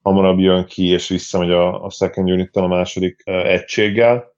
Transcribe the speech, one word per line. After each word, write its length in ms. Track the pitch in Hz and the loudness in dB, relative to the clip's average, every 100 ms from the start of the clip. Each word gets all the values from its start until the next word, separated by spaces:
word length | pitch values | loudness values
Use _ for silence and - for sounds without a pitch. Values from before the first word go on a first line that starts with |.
hamarabb 380 | 98 98 95 92 | 2 2 4 4
jön 260 | 95 92 90 | 2 2 -2
ki, 220 | - 90 | -4 0
és 200 | 87 - | 0 -2
visszamegy 440 | 92 - 95 87 | -6 -4 -4 0
a, 320 | 87 90 - | 2 0 -2
a 60 | 98 | -12
second 400 | - 95 - 92 | -4 -4 -2 -2
unittal, 340 | 92 92 98 | -2 -2 -2
a 40 | 90 | 0
második, 540 | 90 90 - 92 - - | 0 -2 -4 -6 -6 -6
ö, 200 | 92 90 | -4 0
egységgel, 880 | 90 - - 107 104 117 120 - | -2 -2 -2 0 2 2 2 -4